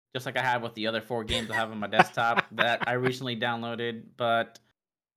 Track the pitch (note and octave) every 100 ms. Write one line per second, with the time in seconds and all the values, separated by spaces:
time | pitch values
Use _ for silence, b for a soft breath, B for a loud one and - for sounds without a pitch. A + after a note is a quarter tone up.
0 | _ B2+ C3 B2 B2+ B2 A2+ A2 A2 A2+
1 | G#2+ A#2 A2 A#2+ A2 A2 A2+ A2 G2+ A2
2 | - B2+ A#2 A#2+ - A2 A#2 A#2 B2+ B2+
3 | B2+ B2+ C3 A2+ A#2+ A#2 A#2 A2+ A#2 A2+
4 | - - A#2 A#2 A2+ - _ _ _ _
5 | _